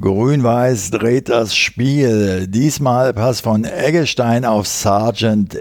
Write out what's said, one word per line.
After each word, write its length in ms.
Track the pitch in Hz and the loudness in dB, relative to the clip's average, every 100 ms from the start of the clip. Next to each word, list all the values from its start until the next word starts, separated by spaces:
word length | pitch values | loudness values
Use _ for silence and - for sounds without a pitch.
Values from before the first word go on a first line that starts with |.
Grün-Weiß 880 | 95 98 123 147 120 120 127 120 92 | -2 0 2 2 2 2 2 0 -2
dreht 380 | 113 113 127 127 | -2 0 0 0
das 260 | 120 110 - | 0 0 -2
Spiel. 920 | - - 131 143 127 110 101 92 92 | -2 -2 0 2 2 2 2 -2 -2
Diesmal 680 | 107 147 139 135 123 131 | 0 0 0 0 2 0
Pass 280 | 104 120 113 | 0 -2 -2
von 240 | 117 107 117 | 0 0 -2
Eggestein 800 | - 143 165 139 - 120 117 123 | -2 0 0 0 0 0 0 2
auf 200 | 107 98 | 0 -2
Sargent. 880 | - 107 101 113 107 110 107 98 - | -4 0 0 0 0 0 0 0 -4